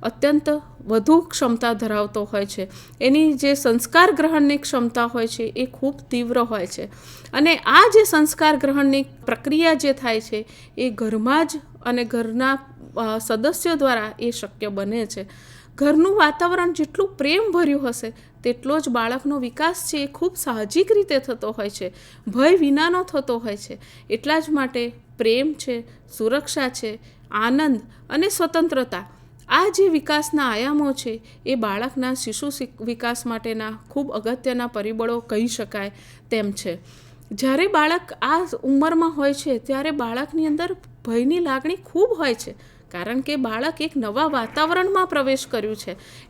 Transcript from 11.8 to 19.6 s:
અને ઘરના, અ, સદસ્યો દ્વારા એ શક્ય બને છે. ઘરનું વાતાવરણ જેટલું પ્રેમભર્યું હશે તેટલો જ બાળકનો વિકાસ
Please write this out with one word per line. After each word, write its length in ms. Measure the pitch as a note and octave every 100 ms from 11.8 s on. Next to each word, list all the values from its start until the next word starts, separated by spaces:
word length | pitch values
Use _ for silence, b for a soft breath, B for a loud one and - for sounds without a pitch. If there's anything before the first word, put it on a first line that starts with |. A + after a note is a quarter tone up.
અને 220 | A#3+ B3
ઘરના, 540 | A#3 A#3+ A3+ A#3 C4 C4+ - - - -
અ, 220 | A3+ A3
સદસ્યો 560 | A3 A3 C#4 F4 F4
દ્વારા 380 | D#4+ C4+ A#3 G#3+ -
એ 120 | A#3
શક્ય 380 | A#3 G3+ - G#3
બને 380 | G3 G3+ A#3 G#3+
છે. 200 | G3 G3 B B B B
ઘરનું 420 | - C#4+ D4 F#4 G#4
વાતાવરણ 560 | D4+ - F4 F4+ F4
જેટલું 360 | D#4+ D4+ - G4 -
પ્રેમભર્યું 720 | C#4+ F4+ A4+ E4+ D#4+ C#4 C4
હશે 240 | A#3 A3+ - B B
તેટલો 340 | A#3+ A#3+ C4 D#4
જ 100 | D4
બાળકનો 500 | A#3+ A3+ B3+ C#4+ C#4+
વિકાસ 500 | B3 -